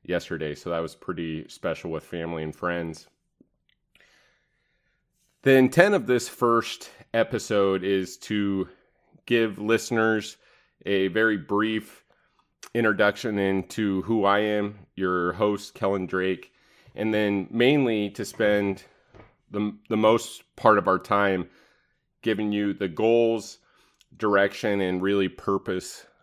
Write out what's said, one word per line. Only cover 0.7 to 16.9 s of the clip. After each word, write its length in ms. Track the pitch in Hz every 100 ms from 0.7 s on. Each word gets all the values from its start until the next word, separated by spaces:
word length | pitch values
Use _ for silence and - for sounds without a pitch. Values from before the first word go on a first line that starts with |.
| 82
was 120 | 82
pretty 540 | - - 85 82 78 -
special 420 | - 87 80 87
with 140 | 80
family 380 | - 87 82 82
and 120 | 78
friends. 520 | - 87 87 82 78 - _ _ _ _ _ _ _ _ _ _ _ _ _ _ _ _ _ _ _ _ _ _ _
The 140 | 135
intent 400 | 131 127 160 202
of 120 | 196 113
this 220 | 123 -
first 600 | - 120 117 - - - - -
episode 680 | 113 110 113 - 104 98 95
is 360 | 95 95 90 -
to 500 | - 107 101 95 90 - _ _ _ _
give 340 | - 117 113 98
listeners 800 | 104 113 - 117 110 110 - - _ _ _ _
a 240 | - 98 95
very 300 | 101 113 104
brief 640 | 73 104 110 110 107 - _ _ _ _ _ _ -
introduction 680 | 120 110 101 104 - 117 101
into 640 | 98 95 90 - 104 95
who 220 | 90 113
I 160 | 98 101
am, 360 | 107 104 104 104 - -
your 380 | 92 90 87
host, 400 | 95 107 101 -
Kellen 320 | - 98 98 92
Drake, 460 | 95 95 92 - _ _ _ _